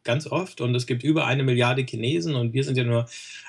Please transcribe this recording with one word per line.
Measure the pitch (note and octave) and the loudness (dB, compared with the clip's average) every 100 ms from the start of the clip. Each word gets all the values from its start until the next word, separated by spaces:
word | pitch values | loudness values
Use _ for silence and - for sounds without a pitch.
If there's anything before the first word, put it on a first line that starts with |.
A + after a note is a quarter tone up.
ganz | - C3 - | -2 -2 0
oft, | D3+ F#3 - | -4 -4 -4
und | B2 B2 | 0 0
es | B2 | 0
gibt | B2 | -2
über | C#3+ D#3 C3+ | 2 2 2
eine | C3+ | 2
Milliarde | C3+ B2 A#2+ C3 | 2 4 4 2
Chinesen | C3 A#2 A#2 E3+ E3 C3 | -2 -2 0 0 0 0
und | A#2 | 0
wir | B2+ | 0
sind | C#3+ B2+ | 0 0
ja | |
nur | A#2+ A#2 A#2+ - - - | 2 0 0 -10 -16 -18